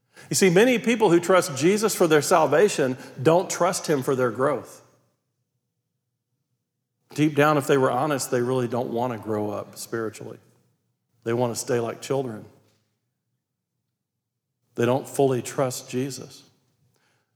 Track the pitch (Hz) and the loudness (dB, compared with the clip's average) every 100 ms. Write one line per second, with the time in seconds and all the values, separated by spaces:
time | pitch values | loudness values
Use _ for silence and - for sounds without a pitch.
0 | _ - - 160 190 175 240 240 - 233 | _ -20 -6 2 4 6 4 4 0 2
1 | 214 170 170 185 - 135 156 208 214 - | 4 4 4 2 2 0 2 2 0 2
2 | 170 156 139 175 151 147 202 - 135 127 | 4 4 4 2 4 4 2 2 -2 -2
3 | - - 135 170 185 - 175 180 - 147 | -10 -2 2 2 2 -2 -2 -2 -2 -2
4 | 127 131 127 110 139 127 - - _ _ | 0 0 0 0 -2 -2 -8 -20 _ _
5 | _ _ _ _ _ _ _ _ _ _ | _ _ _ _ _ _ _ _ _ _
6 | _ _ _ _ _ _ _ _ _ _ | _ _ _ _ _ _ _ _ _ _
7 | _ - 151 143 151 151 135 143 131 123 | _ -2 -2 2 2 2 2 2 2 0
8 | 151 139 - 127 120 131 120 120 - 117 | -2 -4 -2 -2 0 -2 -2 -4 -4 -4
9 | 127 110 104 107 104 101 101 - - 117 | -4 -6 -6 -4 -4 -6 -10 -14 -10 -8
10 | 113 - 117 113 _ _ _ _ _ _ | -8 -10 -16 -18 _ _ _ _ _ _
11 | _ _ 117 120 123 113 - 123 113 - | _ _ -4 -2 -2 -4 -4 -4 -4 -8
12 | - 135 131 107 104 _ _ _ _ _ | -6 -4 -4 -10 -16 _ _ _ _ _
13 | _ _ _ _ _ _ _ _ _ _ | _ _ _ _ _ _ _ _ _ _
14 | _ _ _ _ _ _ _ - 120 127 | _ _ _ _ _ _ _ -4 0 0
15 | - - 139 127 - - 131 123 - 123 | -2 0 0 0 -6 -4 -4 -4 -8 -8
16 | 139 127 - - _ _ _ _ _ _ | -8 -10 -16 -20 _ _ _ _ _ _
17 | _ _ _ | _ _ _